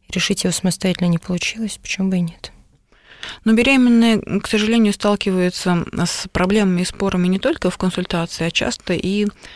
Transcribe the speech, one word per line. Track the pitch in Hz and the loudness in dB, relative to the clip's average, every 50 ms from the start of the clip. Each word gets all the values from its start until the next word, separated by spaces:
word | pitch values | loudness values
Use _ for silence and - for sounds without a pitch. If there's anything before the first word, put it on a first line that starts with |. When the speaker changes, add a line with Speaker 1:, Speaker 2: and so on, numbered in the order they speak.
| _ - | _ -8
Speaker 1:
и | - | -6
решить | 185 - - 196 - - | -4 -2 -2 -2 -2 -2
его | 185 170 | -2 -2
самостоятельно | - - 180 165 - - 185 180 - 175 175 | 0 0 -2 0 0 -2 -2 0 0 0 0
не | 170 165 | 0 0
получилось, | - - 180 175 - - - 220 226 202 - - | -2 -4 -4 -4 -4 -6 -6 -6 -6 -8 -8 -10
почему | - - - - 190 190 | -10 -8 -4 -2 -2 0
бы | 185 | 0
и | 180 | 0
нет. | 175 165 165 - - - - - _ _ _ _ _ _ _ _ _ _ - - - - - - - | -2 -2 -6 -10 -16 -18 -18 -20 _ _ _ _ _ _ _ _ _ _ -20 -16 -16 -16 -14 -2 0
Speaker 2:
Но | 220 220 | 2 2
беременные, | 226 240 269 269 262 247 240 233 233 233 233 220 - - - - 202 | 4 4 4 4 6 6 6 6 6 6 6 4 2 0 -2 -4 -4
к | - | -2
сожалению, | - - 208 214 220 233 233 220 208 196 | -2 0 0 2 2 2 4 4 2 2
сталкиваются | - - 208 208 202 - 202 185 185 180 180 - - - 185 175 170 - - - - 175 | 2 0 0 0 0 0 0 0 2 0 0 -2 -2 -2 0 0 0 -2 -4 -4 -4 -2
с | - - - - - | -2 -4 -6 -8 -4
проблемами | - - 180 185 208 214 202 185 180 175 | -2 0 0 2 2 2 2 2 2 0
и | 185 | -2
спорами | - - - 202 190 185 180 180 | -4 -4 -4 -2 -2 0 0 2
не | 180 185 190 | 2 0 0
только | - 269 330 - - 180 | 0 -2 -2 0 -2 -2
в | - | -2
консультации, | - 190 185 - 185 180 - - 170 165 170 - - 165 | -2 -2 -2 -2 -2 -4 -2 -4 -4 -4 -4 -4 -4 -4
а | 170 | -4
часто | - - - 240 233 - - - 175 | -4 -4 -6 -6 -6 -6 -6 -4 -4
и | - - 180 196 208 208 208 - - - - - | -2 -2 -2 -2 0 -2 -2 -4 -8 -16 -20 -20